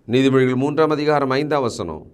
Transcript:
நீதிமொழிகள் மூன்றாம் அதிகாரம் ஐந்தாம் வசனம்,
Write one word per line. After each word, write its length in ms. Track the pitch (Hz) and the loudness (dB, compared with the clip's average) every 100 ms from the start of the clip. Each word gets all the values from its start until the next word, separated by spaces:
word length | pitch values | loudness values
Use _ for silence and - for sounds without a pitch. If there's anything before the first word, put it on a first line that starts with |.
| - | -2
நீதிமொழிகள் 460 | 123 135 131 127 | 2 4 4 2
மூன்றாம் 360 | 127 143 151 156 | 0 0 0 0
அதிகாரம் 400 | 151 151 147 139 | 0 0 0 0
ஐந்தாம் 320 | 131 147 147 | -2 -2 -2
வசனம், 440 | 123 107 90 78 - | -2 -6 -8 -10 -14